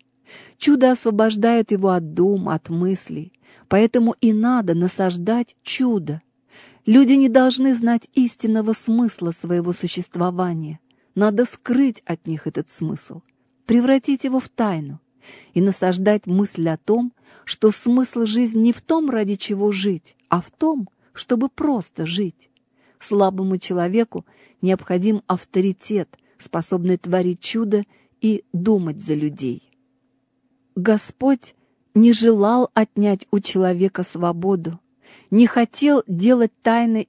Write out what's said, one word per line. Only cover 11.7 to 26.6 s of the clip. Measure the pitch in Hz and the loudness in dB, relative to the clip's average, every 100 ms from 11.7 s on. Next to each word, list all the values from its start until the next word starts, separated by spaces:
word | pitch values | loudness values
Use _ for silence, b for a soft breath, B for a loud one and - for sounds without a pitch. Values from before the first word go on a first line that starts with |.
| 247 269 - - | 0 0 -2 -10
от | 165 - | -10 -8
них | 156 156 | -8 -8
этот | - - | -8 -8
смысл, | - 156 - - 156 - _ _ _ - | -8 -8 -8 -14 -20 -20 _ _ _ 0
превратить | 240 254 269 - 269 | 0 2 0 0 -4
его | 269 262 | -2 -4
в | - | -4
тайну | - 214 165 143 147 _ _ B B B | -4 -4 -4 -8 -14 _ _ B B B
и | 170 | 0
насаждать | 196 185 185 180 196 208 - | 0 0 -2 0 0 0 0
мысль | 185 202 - 165 | -2 -2 -2 -4
о | 160 | -4
том, | - 226 240 - b b | -2 -2 -2 -8 b b
что | b - 214 | b 0 0
смысл | - 240 247 247 240 220 | 2 0 0 0 -2 -2
жизни | 226 240 220 | 0 0 2
не | 233 | 2
в | 233 | 0
том, | - 330 302 | -2 -2 0
ради | 233 202 196 | -2 -2 -4
чего | - 196 208 | -6 -2 -2
жить, | 196 202 170 _ _ - | 0 -2 -4 _ _ -4
а | 175 | -4
в | - | -4
том, | - 311 294 190 _ _ | -4 -2 -2 -8 _ _
чтобы | - - 233 269 | -12 -4 -2 -2
просто | - 311 240 - - 165 | -2 -2 -2 -6 -8 -6
жить. | 180 185 - _ _ _ _ _ _ | -4 -6 -8 _ _ _ _ _ _
Слабому | - 202 190 190 190 185 | -2 2 2 0 -2 -4
человеку | - 180 175 220 226 175 - b b b | -4 -4 0 0 -2 -6 -16 b b b
необходим | 185 185 - 180 202 214 - | -2 -2 -2 -2 0 -2 -2
авторитет, | 185 - 185 190 185 - 208 - _ _ _ | -6 -4 -2 -2 -4 -6 -6 -6 _ _ _
способный | - 165 | -10 -8